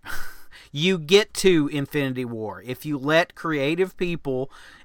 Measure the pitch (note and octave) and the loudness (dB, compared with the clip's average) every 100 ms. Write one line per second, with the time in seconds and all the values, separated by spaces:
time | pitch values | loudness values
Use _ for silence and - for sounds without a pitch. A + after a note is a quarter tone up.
0 | - - - - - - - C#3+ F3 F#3 | -4 -2 -2 -4 -16 -20 -12 -2 0 0
1 | D3 G3 A3 - F#3+ E3+ C#3+ D3+ C#3 D3 | 4 4 4 2 4 4 2 -2 -4 -2
2 | C3+ B2+ B2 A#2 G#2+ F#2 A#2 B2 D3+ C#3+ | -2 -2 -6 -6 -8 -8 -10 -10 -6 -4
3 | C3+ D#3+ F3 - E3+ D3+ C3+ E3 F#3 - | 2 2 2 -2 -4 -2 0 0 -2 -2
4 | F3 E3+ C#3+ B2+ C3+ - - - | -4 -4 -4 -4 -4 -10 -20 -20